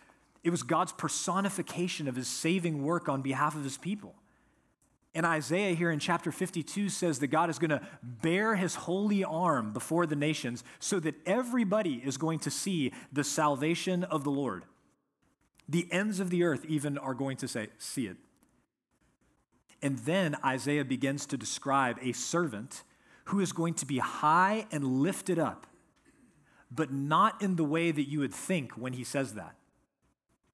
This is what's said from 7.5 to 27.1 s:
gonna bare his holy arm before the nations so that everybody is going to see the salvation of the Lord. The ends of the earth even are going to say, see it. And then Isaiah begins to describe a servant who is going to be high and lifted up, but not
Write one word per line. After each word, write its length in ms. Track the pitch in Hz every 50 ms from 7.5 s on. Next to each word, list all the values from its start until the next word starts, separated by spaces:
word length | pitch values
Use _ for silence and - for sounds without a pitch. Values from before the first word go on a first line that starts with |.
| 151 -
gonna 260 | 170 160 147 127 - - - -
bare 540 | - 123 120 110 - 165 170 196 220 226 220
his 200 | 180 190 175 -
holy 480 | - - 170 175 196 208 214 208 196 185
arm 500 | 151 160 160 180 170 147 127 107 107 107
before 320 | 120 - - 160 170 175
the 100 | 151 156
nations 480 | 143 147 156 156 - - 120 120 117 - - - -
so 200 | - - 202 185
that 140 | 151 160 - - -
everybody 680 | 175 196 247 254 240 240 247 226 185 196 220 208 170 135 117 127
is 100 | 139 131
going 240 | 139 160 160 160 147
to 120 | - 147
see 420 | - - - 202 190 165 135 120 - - - -
the 120 | 131 147 139
salvation 800 | - - 160 156 147 143 127 147 160 170 160 - 185 185 175 185
of 180 | 175 160 156 135
the 80 | 147
Lord. 340 | 139 139 139 123 95 87 - - _ _ _ _ _ _ _ _ _ _ _ _ _ _ _ _ _ _ -
The 240 | - 143 170 170 -
ends 280 | 170 180 208 214 202 180
of 100 | 196 175
the 140 | 180 175 175
earth 200 | 170 143 120 -
even 320 | 156 156 147 135 147 143
are 160 | 143 139 135 131
going 240 | 120 139 135 131
to 100 | - 139
say, 220 | 117 - 120 107 104 -
see 300 | - - - - 147 120
it. 100 | 95 90 - - _ _ _ _ _ _ _ _ _ _ _ _ _ _ _ _ _ _ _ _ _ _ _ _ _ _ _ _ _ - -
And 180 | - 143 139 120
then 360 | 110 147 170 196 185 156 143 131 -
Isaiah 420 | 135 131 131 - 143 147 151 143
begins 400 | 135 135 120 139 135 143 139 -
to 120 | - 139
describe 600 | 120 110 - - - - 139 135 139 135 123 117 123
a 100 | 127 127 117
servant 720 | - - - - 170 175 147 110 101 120 - - - - _ _ _ _ _ - - -
who 140 | - 190 202
is 120 | 190 -
going 240 | - 165 165 170 160
to 100 | - -
be 140 | 131 143 127
high 680 | 123 - - - - 151 160 175 185 196 214 220 214 214
and 300 | - 151 139 131 131 131
lifted 360 | 143 185 190 - - - 175
up, 300 | 165 151 110 - - - - - _ _ _ _ _ _ _ _ _ - _ _ _ _ _ _ - - -
but 200 | 123 123 156 131
not 500 | 135 139 139 147